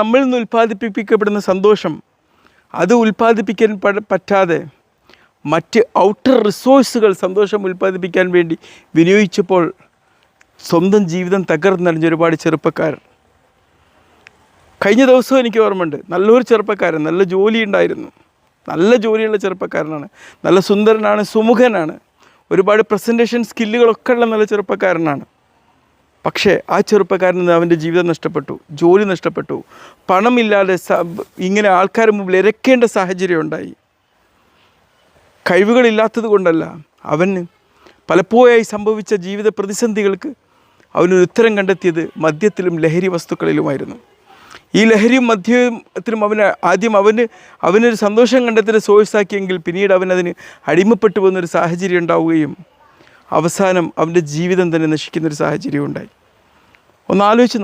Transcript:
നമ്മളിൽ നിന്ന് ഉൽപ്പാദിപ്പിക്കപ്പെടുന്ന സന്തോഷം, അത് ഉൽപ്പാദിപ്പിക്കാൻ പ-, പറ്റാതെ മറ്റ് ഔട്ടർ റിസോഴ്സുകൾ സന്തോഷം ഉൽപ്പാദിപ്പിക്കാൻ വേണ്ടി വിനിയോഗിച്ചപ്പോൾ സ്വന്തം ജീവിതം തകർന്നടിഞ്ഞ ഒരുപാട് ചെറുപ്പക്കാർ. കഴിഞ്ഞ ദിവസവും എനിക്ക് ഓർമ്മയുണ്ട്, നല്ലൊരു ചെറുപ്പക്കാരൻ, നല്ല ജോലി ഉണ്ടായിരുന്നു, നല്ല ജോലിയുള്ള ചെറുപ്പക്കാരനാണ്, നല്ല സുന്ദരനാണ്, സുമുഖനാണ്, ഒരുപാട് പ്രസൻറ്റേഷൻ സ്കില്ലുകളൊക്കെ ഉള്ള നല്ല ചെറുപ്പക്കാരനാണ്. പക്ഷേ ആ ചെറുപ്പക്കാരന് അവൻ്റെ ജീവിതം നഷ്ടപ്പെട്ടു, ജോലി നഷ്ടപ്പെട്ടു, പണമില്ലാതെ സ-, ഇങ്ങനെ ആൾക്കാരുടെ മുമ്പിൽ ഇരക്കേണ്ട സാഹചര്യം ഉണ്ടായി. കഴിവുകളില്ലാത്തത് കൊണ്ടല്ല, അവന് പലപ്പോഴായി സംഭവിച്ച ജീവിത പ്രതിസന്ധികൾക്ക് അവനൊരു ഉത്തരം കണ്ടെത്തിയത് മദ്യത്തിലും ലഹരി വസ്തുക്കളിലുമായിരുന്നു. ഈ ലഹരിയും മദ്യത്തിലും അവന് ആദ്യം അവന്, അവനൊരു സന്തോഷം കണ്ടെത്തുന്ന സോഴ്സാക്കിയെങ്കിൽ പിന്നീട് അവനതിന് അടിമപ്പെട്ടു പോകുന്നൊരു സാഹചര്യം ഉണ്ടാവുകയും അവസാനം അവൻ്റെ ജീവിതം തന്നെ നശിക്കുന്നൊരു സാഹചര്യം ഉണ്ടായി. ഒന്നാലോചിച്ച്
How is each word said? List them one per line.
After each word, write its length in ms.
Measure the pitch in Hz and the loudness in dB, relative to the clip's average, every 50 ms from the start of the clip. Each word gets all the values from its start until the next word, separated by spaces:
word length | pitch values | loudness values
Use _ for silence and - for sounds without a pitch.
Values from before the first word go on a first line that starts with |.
നമ്മളിൽ 220 | 214 220 233 269 277 | 0 2 2 2 2
നിന്ന് 120 | 254 247 247 | 2 0 -2
ഉൽപ്പാദിപ്പിക്കപ്പെടുന്ന 1000 | 226 - 247 226 226 214 226 190 233 220 196 247 208 - 226 202 214 208 208 208 - - | -4 -2 0 0 0 0 -2 -6 -8 -8 -6 -8 -2 0 0 0 0 -2 -2 -2 -2 -2
സന്തോഷം, 440 | 185 190 190 214 214 - - 175 147 - - _ _ _ _ _ _ _ _ _ _ _ _ _ - | -2 2 2 2 2 2 0 -6 -8 -8 -14 _ _ _ _ _ _ _ _ _ _ _ _ _ -6
അത് 200 | - 175 180 240 240 226 | -4 0 2 2 2 2
ഉൽപ്പാദിപ്പിക്കാൻ 680 | 220 196 - 233 226 233 220 202 240 202 - 226 208 214 185 - | 0 0 0 2 2 2 2 0 -4 -2 0 0 0 0 -2 -2
പ-, 220 | 202 196 208 214 - | -2 -2 -2 -4 -4
പറ്റാതെ 480 | 196 180 - - 202 190 190 170 160 151 175 143 - _ _ _ _ _ _ _ _ _ _ _ _ _ - | -4 -4 -2 -2 0 0 2 0 0 -4 -6 -10 -18 _ _ _ _ _ _ _ _ _ _ _ _ _ -6
മറ്റ് 340 | 147 156 165 - _ - 226 - - _ - 180 | -2 -2 -2 -2 _ 0 0 0 2 _ 0 2
ഔട്ടർ 280 | 202 208 - _ 262 262 233 208 | 2 0 0 _ 2 2 2 2
റിസോഴ്സുകൾ 640 | 208 - - - 254 269 277 233 - - 233 214 208 185 - | 0 -4 -2 2 4 4 4 4 2 0 0 2 2 0 0
സന്തോഷം 380 | 202 185 185 208 208 190 214 208 196 | -4 -4 0 -2 -2 0 -2 -4 -4
ഉൽപ്പാദിപ്പിക്കാൻ 600 | 185 180 185 196 190 185 180 185 180 - 185 185 185 180 | -6 -6 -4 -4 -4 -4 -4 -6 -4 -2 0 0 2 2
വേണ്ടി 180 | 180 170 160 160 - - - - - _ _ - | 0 0 0 -4 -10 -12 -18 -20 -20 _ _ 0
വിനിയോഗിച്ചപ്പോൾ 640 | 156 165 180 196 214 208 175 - 208 175 - 190 180 165 156 - - _ _ _ _ _ _ _ _ _ _ _ _ _ _ _ _ - - | 2 4 4 4 4 2 2 0 -4 -2 0 0 0 0 -2 -4 -10 _ _ _ _ _ _ _ _ _ _ _ _ _ _ _ _ -6 -2
സ്വന്തം 340 | 175 165 175 196 208 214 202 160 | 0 0 2 2 2 2 2 0
ജീവിതം 300 | 165 185 180 180 196 196 175 - | -2 -4 -2 -2 -2 -2 0 -2
തകർന്നടിഞ്ഞ 540 | 165 151 170 196 190 170 180 175 165 160 165 165 | -2 0 0 0 0 0 0 -2 0 0 0 0
ഒരുപാട് 240 | 165 156 170 165 160 - - | 0 0 0 0 0 0 -2
ചെറുപ്പക്കാർ. 500 | 170 156 143 - 165 - - 160 156 131 - _ _ _ _ _ _ _ _ _ _ _ _ _ _ _ _ _ _ _ _ _ _ _ _ _ - _ _ _ _ _ _ _ _ _ _ - | -2 -2 0 -2 -4 -4 -2 -4 -4 -6 -8 _ _ _ _ _ _ _ _ _ _ _ _ _ _ _ _ _ _ _ _ _ _ _ _ _ -20 _ _ _ _ _ _ _ _ _ _ 0
കഴിഞ്ഞ 200 | 196 214 240 269 262 | 2 2 4 6 6
ദിവസവും 280 | 254 254 - - 269 262 | 6 4 4 2 0 0
എനിക്ക് 180 | 240 233 196 226 220 | 0 0 0 0 0
ഓർമ്മയുണ്ട്, 340 | 208 196 185 175 156 143 127 - - | 0 0 -2 -4 -4 -6 -8 -10 -6
നല്ലൊരു 320 | 175 180 196 214 233 254 233 - | -4 0 4 4 4 4 4 2
ചെറുപ്പക്കാരൻ, 520 | 233 208 208 214 208 190 202 170 160 156 151 | 0 0 0 -2 -4 -2 -2 -2 -2 -2 -4
നല്ല 140 | 160 170 185 196 170 185 | -2 0 0 0 0 0
ജോലി 260 | 190 202 220 220 226 220 | 0 0 0 0 0 -2
ഉണ്ടായിരുന്നു, 420 | 202 190 180 175 170 - - - - - _ _ _ _ _ _ _ _ _ _ | 0 0 0 0 0 -2 -6 -12 -16 -18 _ _ _ _ _ _ _ _ _ _
നല്ല 240 | - 151 156 180 214 247 240 196 | -8 -2 0 4 4 4 4 2
ജോലിയുള്ള 320 | 220 214 220 220 220 214 202 202 | 0 0 0 0 -2 -2 -4 -4
ചെറുപ്പക്കാരനാണ്, 640 | 190 185 190 175 175 - 170 160 156 156 147 143 - _ _ - - - _ - | -6 -6 -8 -8 -6 -6 -6 -6 -6 -8 -10 -12 -16 _ _ -20 -20 -20 _ -2
നല്ല 140 | 160 175 190 185 - | 2 2 2 2 2
സുന്ദരനാണ്, 520 | 202 202 214 220 220 220 214 208 208 208 202 - - | 0 2 2 2 2 2 2 0 0 0 -2 -2 -2
സുമുഖനാണ്, 640 | 220 220 226 240 208 254 247 208 180 156 160 180 - _ _ _ _ _ _ _ _ _ _ | 0 2 2 4 4 4 2 2 -2 -4 -6 -8 -14 _ _ _ _ _ _ _ _ _ _
ഒരുപാട് 320 | 170 180 190 202 208 214 214 - | 0 0 2 2 2 2 2 0
പ്രസൻറ്റേഷൻ 500 | 214 190 - 233 233 233 233 208 233 240 220 - | -4 -4 -2 -2 0 0 0 0 0 -4 -4 -6
സ്കില്ലുകളൊക്കെ 640 | - - 277 214 220 240 240 226 214 - _ - 247 | -6 -6 -4 -2 2 2 2 2 2 0 _ -2 0
ഉള്ള 100 | 240 233 226 220 | 0 0 0 0
നല്ല 120 | 214 214 202 | 0 0 0
ചെറുപ്പക്കാരനാണ്. 760 | 214 208 196 - 202 196 202 185 175 165 165 151 139 139 - - _ _ _ _ _ _ _ _ _ _ _ _ _ _ _ _ _ _ - | -2 -4 -4 -6 -4 -2 -2 -2 0 0 -2 -2 -4 -6 -8 -16 _ _ _ _ _ _ _ _ _ _ _ _ _ _ _ _ _ _ -8
പക്ഷേ 280 | 170 - - - 202 165 - - - 156 | -6 -6 0 0 0 0 0 0 -2 -2
ആ 20 | 185 202 - | -2 0 0
ചെറുപ്പക്കാരന് 640 | 214 196 185 - 196 175 185 180 175 180 180 175 170 | 0 0 0 0 -2 0 0 0 0 0 0 2 2
അവൻ്റെ 200 | 165 175 170 170 160 151 | 2 2 2 0 0 0
ജീവിതം 240 | 165 165 180 175 170 | -2 0 0 0 0
നഷ്ടപ്പെട്ടു, 440 | 160 - - 160 - 147 139 - 165 - - _ 151 143 | -2 -4 -6 -6 -6 -6 -8 -8 -12 -14 -14 _ -6 0
ജോലി 260 | 170 170 180 208 214 196 | 2 4 4 4 2 0
നഷ്ടപ്പെട്ടു, 460 | 180 - - 165 165 165 151 - 139 - - _ - - - - - _ _ - | -4 -4 -6 -6 -6 -6 -8 -8 -10 -10 -12 _ -20 -20 -20 -20 -20 _ _ 0
പണമില്ലാതെ 640 | 185 185 214 247 247 240 226 214 208 196 196 185 185 170 - | 0 0 2 2 0 0 0 2 2 0 2 0 -2 -4 -2
സ-, 160 | - 190 170 170 170 165 - - - _ - 185 | -4 -2 -2 -2 -6 -8 -12 -14 -14 _ -8 -4
ഇങ്ങനെ 220 | 185 196 214 214 196 185 | -2 -2 0 2 2 2
ആൾക്കാരുടെ 380 | 175 190 190 - 226 226 220 208 | 2 2 0 0 0 0 0 0
മുമ്പിൽ 200 | 202 196 185 185 185 | -4 -4 -2 0 2
ഇരക്കേണ്ട 420 | 190 214 - - - 262 262 240 233 214 - | 2 0 -2 0 0 2 2 2 2 0 0
സാഹചര്യം 460 | 214 185 180 190 180 190 180 175 160 156 | -4 -4 -4 -4 -6 -4 -2 -2 -4 -4
ഉണ്ടായി. 260 | 156 156 - - - - _ _ _ _ _ _ _ _ _ _ _ _ _ _ _ _ _ _ _ _ _ _ _ _ _ _ _ _ _ _ _ _ _ _ | -6 -8 -10 -12 -14 -18 _ _ _ _ _ _ _ _ _ _ _ _ _ _ _ _ _ _ _ _ _ _ _ _ _ _ _ _ _ _ _ _ _ _
കഴിവുകളില്ലാത്തത് 800 | - 175 180 202 214 240 254 247 233 220 214 220 214 - 240 220 226 | 0 2 2 2 4 4 4 4 2 2 2 0 -2 -2 -4 -2 0
കൊണ്ടല്ല, 320 | 208 196 185 170 165 160 160 165 175 165 147 _ _ _ - - 151 | 0 2 2 0 0 0 -4 -6 -12 -18 -20 _ _ _ -8 -6 -2
അവന് 280 | 151 185 202 190 180 175 - _ _ _ _ _ _ _ - _ _ _ - | -2 0 -2 -2 -4 -8 -10 _ _ _ _ _ _ _ -20 _ _ _ 0
പലപ്പോഴായി 540 | 160 180 185 - 220 240 254 240 240 233 214 - 214 | 0 0 0 2 2 4 6 6 6 4 2 -2 -6
സംഭവിച്ച 400 | 208 208 214 220 214 208 - 214 190 175 | -6 -4 -4 -4 -4 -4 -4 -4 -4 -4
ജീവിത 220 | 190 202 202 208 214 202 | -8 -8 -4 -4 -4 -4
പ്രതിസന്ധികൾക്ക് 720 | - 196 196 208 - 240 220 202 214 202 196 196 185 - 302 254 - _ _ _ _ _ _ _ _ _ _ - | -4 -6 -8 -4 -4 -4 -4 -2 -2 -2 -2 -4 -4 -8 -14 -16 -16 _ _ _ _ _ _ _ _ _ _ -2
അവനൊരു 280 | - 170 175 185 185 180 | 0 0 2 4 2 2
ഉത്തരം 260 | 165 - 240 220 226 214 | 2 2 2 2 2 2
കണ്ടെത്തിയത് 460 | 202 196 185 190 - - 180 160 165 160 - - - 156 | 0 0 -2 -2 0 -2 -2 -2 -2 -6 -8 -8 -4 -2
മദ്യത്തിലും 500 | 160 151 156 208 214 - - 185 180 170 160 160 | -2 -2 0 -2 -2 -2 -2 -4 -4 -2 0 0
ലഹരി 260 | 160 156 180 185 190 175 | 0 0 0 -2 -2 -4
വസ്തുക്കളിലുമായിരുന്നു. 840 | 165 - - 170 - 165 165 151 151 156 151 139 143 151 - - - _ _ _ _ _ _ - - - - - - _ _ - 185 | -6 -6 -8 -8 -4 -4 -2 -2 -2 -2 -2 -4 -6 -8 -12 -14 -18 _ _ _ _ _ _ -20 -20 -20 -20 -20 -20 _ _ 0 2
ഈ 20 | 220 226 | 4 4
ലഹരിയും 360 | 220 196 214 233 254 262 247 233 | 4 4 4 4 2 2 2 0
മദ്യത്തിലും 920 | 226 196 175 226 240 247 247 247 233 - - _ _ 190 - 240 220 220 208 | 0 -2 0 0 2 2 2 0 -2 -6 -12 _ _ -12 -8 -6 -4 -2 -2
അവന് 200 | 208 214 214 202 190 - - - 175 | -2 0 0 0 0 0 0 0 0
ആദ്യം 220 | - 185 214 226 214 196 | 0 2 0 2 2 4
അവന്, 240 | 196 214 214 233 233 220 - - - - - _ - | 4 4 2 2 0 -2 -4 -12 -20 -20 -12 _ -2
അവനൊരു 340 | 170 180 226 233 240 220 190 214 | 0 2 4 4 2 2 0 -2
സന്തോഷം 380 | 202 208 226 247 202 247 254 247 | 0 2 2 4 4 4 2 0
കണ്ടെത്തുന്ന 340 | 233 220 220 202 220 220 220 - | 2 0 0 0 2 0 0 2
സോഴ്സാക്കിയെങ്കിൽ 680 | - 202 208 214 - - 208 202 - 208 196 190 180 185 175 - | 4 4 4 4 4 0 -2 -2 -2 -4 -6 -4 -4 -6 -6 -6
പിന്നീട് 280 | 180 165 190 202 196 190 | -6 -4 -2 0 2 2
അവനതിന് 360 | 180 190 185 180 185 175 175 - - - - - _ _ 143 | 0 2 0 0 0 0 -2 -6 -10 -16 -20 -20 _ _ 0
അടിമപ്പെട്ടു 460 | 151 170 190 220 233 190 233 214 - 214 | 0 2 4 4 2 2 2 0 0 2
പോകുന്നൊരു 300 | 190 190 190 185 175 165 - | 0 2 0 0 -4 -2 -2
സാഹചര്യം 460 | 170 170 165 175 175 190 185 180 180 170 | -2 0 -2 -2 -4 -4 -2 -2 -2 0
ഉണ്ടാവുകയും 500 | 165 170 170 165 165 165 160 151 156 180 - 165 _ _ _ _ _ _ _ _ _ _ _ _ - - | 0 0 0 0 0 0 0 -2 -2 -6 -12 -18 _ _ _ _ _ _ _ _ _ _ _ _ -4 -4
അവസാനം 480 | 160 156 170 - - 196 185 185 180 165 - - | -2 -2 -2 -2 0 0 0 2 0 -2 -2 -4
അവൻ്റെ 260 | - 160 165 170 180 160 143 147 | -4 -4 0 0 -2 -2 -2 -4
ജീവിതം 320 | 160 175 180 185 180 180 170 160 | -4 -2 -2 0 0 0 0 0
തന്നെ 140 | 160 160 156 156 | -2 0 -2 -2
നശിക്കുന്നൊരു 440 | 147 - - - 160 160 156 147 147 | -4 -6 -8 -8 -6 -6 -6 -4 -4
സാഹചര്യം 420 | 156 151 151 - - - - 143 143 139 | -4 -4 -4 -6 -6 -6 -6 -6 -6 -6
ഉണ്ടായി. 220 | 147 - - - _ _ _ _ _ _ _ _ _ _ _ _ _ _ _ _ _ _ _ - | -8 -10 -12 -16 _ _ _ _ _ _ _ _ _ _ _ _ _ _ _ _ _ _ _ -2
ഒന്നാലോചിച്ച് 500 | 185 196 202 208 226 240 247 226 - 214 | 0 2 2 2 4 4 2 2 0 -4